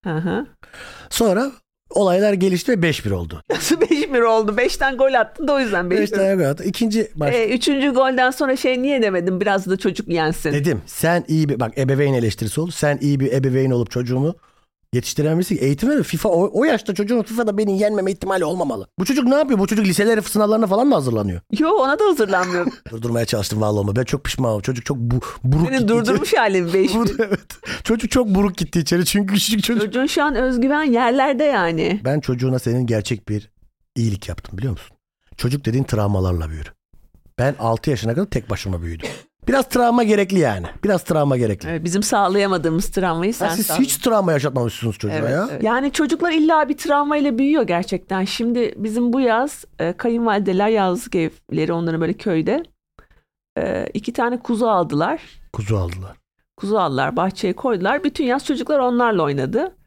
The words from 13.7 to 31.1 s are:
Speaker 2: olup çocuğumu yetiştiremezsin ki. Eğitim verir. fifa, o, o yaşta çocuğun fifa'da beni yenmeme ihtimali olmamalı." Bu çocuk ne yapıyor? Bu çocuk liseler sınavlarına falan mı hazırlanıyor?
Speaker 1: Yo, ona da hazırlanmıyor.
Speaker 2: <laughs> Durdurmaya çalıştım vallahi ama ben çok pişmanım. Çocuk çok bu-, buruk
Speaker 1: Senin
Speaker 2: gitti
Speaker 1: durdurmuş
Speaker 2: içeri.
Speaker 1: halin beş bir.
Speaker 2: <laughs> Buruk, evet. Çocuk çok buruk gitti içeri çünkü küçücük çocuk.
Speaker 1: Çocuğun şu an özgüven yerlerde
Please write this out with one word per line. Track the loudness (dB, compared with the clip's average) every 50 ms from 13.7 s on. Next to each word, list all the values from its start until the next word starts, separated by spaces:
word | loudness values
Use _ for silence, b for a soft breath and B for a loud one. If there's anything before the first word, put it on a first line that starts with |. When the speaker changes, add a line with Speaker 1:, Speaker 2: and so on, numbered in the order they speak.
Speaker 2:
olup | 2 0 -2 -2
çocuğumu | -2 -4 -4 -2 -2 0 0 -2 -2 b b b b b b b _ _ _ _ -4
yetiştiremezsin | -4 -4 -2 -2 0 0 2 2 0 0 0 0
ki. | 0
Eğitim | 2 0 0 0 0 0
verir. | 2 0 0
fifa, | -2 -4 -2 0 2
o, | 2 2 2 2 0 0
o | 2
yaşta | 2 2 0 -2 -4 -4
çocuğun | -4 -2 0 0 -2 -2
fifa'da | -2 -4 -2 -2 0 0 0
beni | 0 0 0 2
yenmeme | 0 0 0 0 -2 -2
ihtimali | -4 -4 -4 -4 -2 0 0
olmamalı." | -2 -2 -2 -2 -2 -4 -6 -8 _ _ -6
Bu | -2
çocuk | 0 0 2 4 4
ne | 4
yapıyor? | 4 4 2 2 2
Bu | 2 2
çocuk | 2 2 2
liseler | 2 2 2 4 4 2 2
sınavlarına | 0 -2 0 2 2 4 4 2 2 2
falan | 2 4 4 4
mı | 4
hazırlanıyor? | 4 2 0 0 0 0 -2 -4 -6 -6 _ -2 0
Speaker 1:
Yo, | 2 2
ona | 4 2 2 2 2 2
da | 2
hazırlanmıyor. | 2 4 2 2 2 2 0 0 0 -2 -2 -2 -2 -4 -6
Speaker 2:
<laughs> | _ -12
Durdurmaya | -12 -6 -4 -2 -2 -2 0
çalıştım | 0 -2 -2 -2 -2 -2 0
vallahi | 0 0 0 0
ama | 0 0 0
ben | 0 0
çok | -2 -4 -4 -4
pişmanım. | -6 -4 -2 0 0 0 -2
Çocuk | -2 -4 -6 -6 -4
çok | -6 -4 -4
bu-, | -2 0 -2 -2 B B B B 0
buruk | 0 2 2 2 2
Speaker 1:
Senin | 2 0
Speaker 2:
gitti | 2 2
Speaker 1:
durdurmuş | 2 2 2 2 0 0 2 2
Speaker 2:
içeri. | 2 2
Speaker 1:
halin | 2 2 2 2 0 2 2
beş | 2 2 4 2
bir. |
Speaker 2:
<laughs> | 2
Buruk, | 0 0 0 0
evet. | 0 0 -2 -4 -4 _ -20 -16 B B B B B
Çocuk | -2 -2 -2 0 0
çok | 2 2 2 4
buruk | 4 2 2 2 0 -2
gitti | -6 -2 -2 -2
içeri | 0 2 0 0 0
çünkü | 2 0 0 0 2 0
küçücük | 0 0 0 0 -2 0
çocuk. | 0 0 0 0
Speaker 1:
Çocuğun | 0 0 -2 -2
şu | 0 0 0 0
an | 2 0
özgüven | 0 0 0 2 2 2 2 2 2 2
yerlerde | 2 2 2 2 2